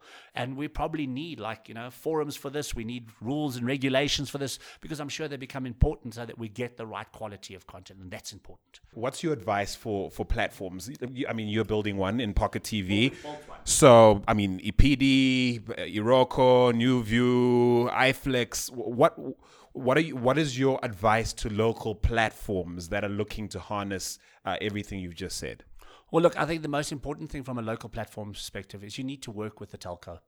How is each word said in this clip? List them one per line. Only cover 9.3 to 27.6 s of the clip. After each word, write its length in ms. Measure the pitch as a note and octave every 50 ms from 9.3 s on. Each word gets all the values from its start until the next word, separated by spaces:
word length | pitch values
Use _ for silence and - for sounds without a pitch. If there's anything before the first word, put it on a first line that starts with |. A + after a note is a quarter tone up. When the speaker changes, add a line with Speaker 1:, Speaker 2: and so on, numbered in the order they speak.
Speaker 2:
advice 440 | D3+ A#2 F#2+ G#2+ G2+ G2+ G2+ G2+ -
for, 360 | - - A2+ G#2 G2 F#2 D#2
for 140 | - - A2
platforms? 640 | - - A#2 G#2 F2+ - - G2 F2+ F2 F#2 F#2 A#2+ D3+ - B2+ B2 C3
You, 140 | B2 C#3 -
I 40 | A2+
mean, 140 | A2+ G#2+
you're 160 | G#2 G#2 A2 G#2+
building 320 | F#2+ A2 G#2+ G2+ G#2+ G2
one 240 | G2 F#2+ F#2+ G#2 B2+
in 140 | B2 G#2 F#2+
Pocket 320 | - G#2+ G2 - A2 -
T 160 | - A2+ G#2+
V. 80 | F#2+ F2+
Speaker 1:
We 200 | G2+ G2+ A#2+ C3+
built 380 | - - - - - - -
one. 120 | - - - -
Speaker 2:
So, 580 | - - - E3 C3+ A#2+ A#2 A2+ A2 G#2 G2+ -
I 60 | - A2+
mean, 260 | G#2 G2+ G2 F#2 F#2
E 120 | - G#2 -
P 240 | - - C#3 C#3+
D, 640 | B2 C3+ C3+ C3 C3+ C3 C3 C3 B2+ B2+ B2 A#2+ A#2 G2+
uh, 80 | G#2+ - - F2
Iroko, 920 | E2 E2+ G#2 G#2+ A#2 B2+ C3 C3 - - C#3 C3 B2+ B2+ B2 B2 B2 A#2
New 280 | A#2 A#2 C3 B2+ B2+ A2+
View, 840 | G#2 A2+ A#2+ B2 B2 B2 B2 B2 B2 B2 A#2+ A#2+ B2 A#2+ A#2+ A#2+ -
iFlix. 800 | - A2+ B2+ C3+ - - - C#3 B2+ B2 A#2+ - - - - -
Wh-, 200 | C3 A#2+ G#2+ G2+
what, 280 | B2 A#2 C#3 - - - D#3 C3+ B2+ - _ _ - - - _
what 260 | - - B2+ B2 C3
are 40 | D#3
you, 140 | E3 D#3+ B2
what 220 | B2+ A#2 B2+ C3
is 220 | D3 D#3+ C#3+ A#2+ B2+
your 200 | C3+ C3+ C3 - -
advice 500 | B2 G#2+ F2+ A2 A2 G#2+ A2+ A2+ - -
to 160 | - - A#2+
local 460 | G#2 G2+ A2 A#2 A2 - - A2+ G2+
platforms 920 | - - - A#2 A2+ A2 G#2+ - - - - G#2 F#2 E2+ E2+ F2 F2+ E2+ E2+
that 140 | G#2 G2+ G#2
are 60 | G2+
looking 380 | G2+ G2+ G#2 - - G#2+ G#2+ F#2
to 100 | - G2
harness, 600 | - - G#2 G2+ G2+ G2 G2 F#2 - - - - _ _ _ _ -
uh, 100 | G2 F2+ -
everything 380 | F#2 G#2+ G2+ G#2 G2+ - G2+ F#2+
you've 160 | F#2 F2 E2+
just 220 | - F#2 F2 -
said? 260 | - - C2 G#1+ - - - - - - - - - _ _
Speaker 1:
Well, 100 | - E3
look, 180 | E3+ E3+ - -
I 60 | D#3
think 160 | C#3+ E3+ D#3+
the 60 | D#3
most 240 | D3+ C#3+ C#3+ D3+ -
important 400 | D#3+ C3+ - C#3 D3+ D#3 D#3+ D3
thing 120 | C#3+ C#3+ B2+
from 140 | C3+ B2+
a 60 | A#2+